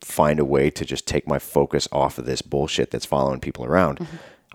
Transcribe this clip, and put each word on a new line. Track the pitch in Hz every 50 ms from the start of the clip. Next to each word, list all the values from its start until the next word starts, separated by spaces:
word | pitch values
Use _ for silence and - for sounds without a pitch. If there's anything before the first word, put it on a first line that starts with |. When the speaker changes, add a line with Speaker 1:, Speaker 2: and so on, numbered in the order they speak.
Speaker 1:
find | - - - - 78 76 76 76
a | 73
way | 67 69 67 69 76
to | - - 78
just | 69 67 - -
take | - - 73 - 73
my | 71 69
focus | - - - 73 71 - 76 71 - - -
off | 71 67 67 - 67
of | 60
this | 64 65 62 -
bullshit | - 67 69 73 - - 73 64 -
that's | - 64 -
following | - 73 69 67 67 67 64
people | - - - 62 62
around, | 62 85 92 90 73 67 -
Speaker 2:
Mm-hmm. | 175 - - - - - - _ _ _